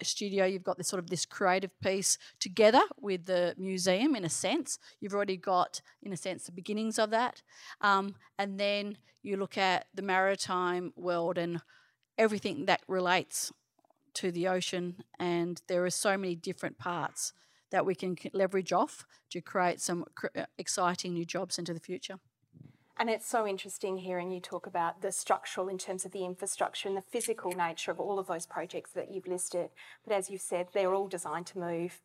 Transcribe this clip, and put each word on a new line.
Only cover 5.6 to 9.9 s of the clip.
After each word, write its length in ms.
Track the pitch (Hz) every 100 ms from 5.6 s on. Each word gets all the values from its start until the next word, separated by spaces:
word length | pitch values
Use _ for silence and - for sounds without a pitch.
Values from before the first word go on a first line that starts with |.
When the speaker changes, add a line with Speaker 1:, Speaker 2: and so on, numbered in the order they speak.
| - - - _
Speaker 1:
in 120 | 202
a 40 | 180
sense, 280 | 196 -
the 80 | -
beginnings 460 | 175 196 214 220 220
of 120 | 214
that. 320 | 226 247 - - - - -
Um, 340 | 208 196 196 196 - -
and 200 | 202 196
then 400 | 202 202 202 208 _ _
you 140 | 202 196
look 220 | 190 -
at 300 | 190 180 -